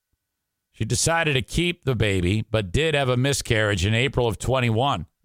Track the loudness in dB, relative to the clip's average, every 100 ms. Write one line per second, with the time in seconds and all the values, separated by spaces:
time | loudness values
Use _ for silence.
0 | _ _ _ _ _ _ _ -8 -4 0
1 | 0 0 2 0 0 -2 -2 -2 -2 0
2 | 0 2 0 0 -2 -4 -2 0 0 0
3 | 0 0 0 0 0 2 2 2 2 2
4 | 0 0 -2 -2 -2 0 0 0 0 -2
5 | -8 _